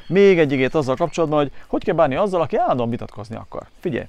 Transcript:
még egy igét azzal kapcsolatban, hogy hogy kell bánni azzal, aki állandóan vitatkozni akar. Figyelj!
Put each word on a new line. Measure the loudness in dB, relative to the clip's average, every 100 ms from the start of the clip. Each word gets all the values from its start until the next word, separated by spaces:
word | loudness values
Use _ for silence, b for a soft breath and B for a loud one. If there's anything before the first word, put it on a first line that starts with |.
| B
még | 6 6 6
egy | 4
igét | 2 0
azzal | 0 -2 -2
kapcsolatban, | -2 -2 0 0
hogy | -2 -6 B
hogy | -6
kell | -2
bánni | 2 2
azzal, | 2 0 0
aki | -2 0
állandóan | 0 0 -2
vitatkozni | -4 -8 -14 -14 -14
akar. | -12 -14 -14 -10
Figyelj! | -6 -6